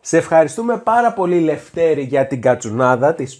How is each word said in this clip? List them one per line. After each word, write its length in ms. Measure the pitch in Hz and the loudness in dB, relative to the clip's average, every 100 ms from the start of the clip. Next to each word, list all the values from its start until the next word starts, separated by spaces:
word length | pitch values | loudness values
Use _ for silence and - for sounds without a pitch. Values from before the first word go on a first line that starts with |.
Σε 160 | - 165 | 0 -2
ευχαριστούμε 600 | 165 160 156 139 233 220 | 2 2 2 -2 -4 -4
πάρα 340 | 226 233 233 | 0 2 0
πολύ, 280 | 220 180 175 | 0 0 0
Λευτέρη, 640 | 160 147 - - 165 147 | 0 -2 -8 -2 0 0
για 240 | 131 139 135 | -2 -2 0
την 140 | 131 | 0
κατσουνάδα, 760 | 127 123 113 110 127 123 143 | 0 0 -2 0 2 2 0
τη 120 | 165 131 | 0 -8